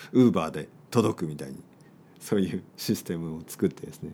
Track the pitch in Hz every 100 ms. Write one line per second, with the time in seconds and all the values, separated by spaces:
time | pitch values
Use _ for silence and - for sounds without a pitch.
0 | - 127 120 87 80 78 78 - - 120
1 | 110 104 80 73 69 71 - - - -
2 | - - - 104 90 90 - - - 101
3 | - 85 82 80 - - 95 - - -
4 | -